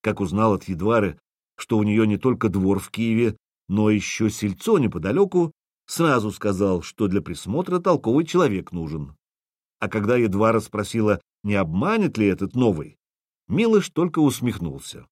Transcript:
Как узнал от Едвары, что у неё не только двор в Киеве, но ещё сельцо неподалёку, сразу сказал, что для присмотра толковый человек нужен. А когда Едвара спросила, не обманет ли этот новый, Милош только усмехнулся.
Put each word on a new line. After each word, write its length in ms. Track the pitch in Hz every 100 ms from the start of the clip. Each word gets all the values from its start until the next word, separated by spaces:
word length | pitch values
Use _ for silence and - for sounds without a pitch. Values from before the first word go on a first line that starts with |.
Как 180 | 113 101
узнал 360 | 95 95 110 95
от 100 | -
Едвары, 520 | 87 101 113 98 78 _ _ _ -
что 220 | - 110
у 60 |
неё 200 | 104 107
не 140 | 107 101
только 320 | 131 120 110
двор 300 | 92 95 98
в 120 | -
Киеве, 460 | - 113 113 117 - _ _ -
но 200 | 101 107
ещё 380 | 107 - - 113
сельцо 500 | 110 104 92 - 202
неподалёку, 760 | 113 87 90 143 196 180 165 _ _ _ _
сразу 460 | - 165 127 107
сказал, 500 | 95 104 92 101 90
что 260 | - - 101
для 140 | 95
присмотра 580 | 82 80 85 117 - 180
толковый 460 | 180 160 113 135 165
человек 480 | 180 151 95 -
нужен. 420 | 87 80 78 71 - _ _ _ _ _ _
А 80 | 104
когда 300 | 110 101 123
Едвара 420 | 113 98 110 113
спросила, 640 | 104 104 104 113 107 98 _ _
не 120 | 101 101
обманет 600 | 85 87 160 220 185 113
ли 100 | 101
этот 280 | 92 98 123
новый, 420 | 120 80 69 _ _ _ _ _ -
Милош 420 | 147 226 214 -
только 300 | - 175 156
усмехнулся. 880 | 147 - 123 - 82 67 - 62 -